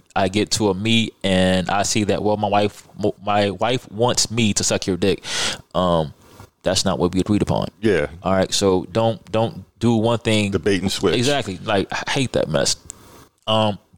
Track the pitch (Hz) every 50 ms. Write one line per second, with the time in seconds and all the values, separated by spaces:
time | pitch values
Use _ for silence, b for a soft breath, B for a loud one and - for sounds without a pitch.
0 | _ _ _ 95 98 95 92 107 101 - - - 110 101 92 92 104 113 113 113
1 | 110 - - _ - 98 95 92 92 92 92 92 87 90 95 101 98 - - 113
2 | 104 95 101 80 95 104 107 104 104 101 101 104 104 101 - - - - - -
3 | 104 104 - - 95 101 101 104 104 101 92 90 110 117 131 127 - - - 104
4 | 117 123 - - - - 110 120 117 104 98 - - - 110 - - - 92 85
5 | 101 98 87 - B B B B B B B B B _ - 85 92 90 85 82
6 | 80 71 - - B B B B B B _ _ - 90 95 - - 98 85 65
7 | 82 87 90 92 87 - 104 101 90 - 69 52 50 - - _ 104 110 95 78
8 | 73 73 80 85 - 92 95 95 92 - - - 101 98 92 92 - - 87 113
9 | 113 113 113 - - - - 110 113 110 - 90 95 - _ _ - 120 117 110
10 | 107 117 120 110 - 113 110 107 104 98 101 92 - 107 101 90 90 95 - -
11 | - 90 80 117 117 139 143 139 98 101 92 87 95 104 107 98 95 - - -
12 | - - - 139 135 117 - - - - 78 69 - - - - - - B B
13 | B B B B B B _ _ _ 110 110 110 110 107 101 - - _ -